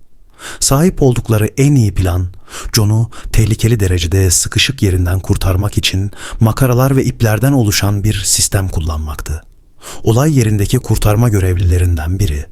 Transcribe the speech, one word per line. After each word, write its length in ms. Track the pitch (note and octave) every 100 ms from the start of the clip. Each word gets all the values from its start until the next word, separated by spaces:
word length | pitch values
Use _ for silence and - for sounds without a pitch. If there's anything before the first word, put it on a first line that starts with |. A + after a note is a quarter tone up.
| - - - - - -
Sahip 420 | - C3+ F3+ -
oldukları 440 | C3+ A2+ - G#2+ G#2+
en 280 | - C#3
iyi 200 | C#3 G#2
plan, 320 | F2+ F#2 F2 F2+ - - - -
John'u 380 | B2 G#2 A2 A#2 - -
tehlikeli 480 | A2+ G#2 G#2+ A2 A#2
derecede 500 | F#2+ F2+ E2 F#2+ F#2+
sıkışık 520 | - - - - -
yerinden 380 | G2+ F2+ F2 F#2
kurtarmak 580 | - F#2+ F#2+ F2+ G2+ -
için 320 | - G2 G2+ - - -
makaralar 560 | A2+ - B2 B2 C3+ C3+
ve 80 |
iplerden 480 | B2 - A2+ G#2 C3
oluşan 520 | C#3+ G#2 - G2 G2+
bir 180 | G#2 G#2
sistem 440 | F#2 - - G2+ F#2+
kullanmaktı. 760 | - D#2 D2+ D2+ D2 - D2+ - - _ - - -
Olay 360 | - A2+ D#3 C#3
yerindeki 400 | A2 G#2+ G#2 B2
kurtarma 500 | - G#2+ G#2+ G#2 A#2+
görevlilerinden 880 | G#2 F#2 F2+ F2 F2 F2 E2 D#2+ F#2+
biri 280 | F#2+ D2+ -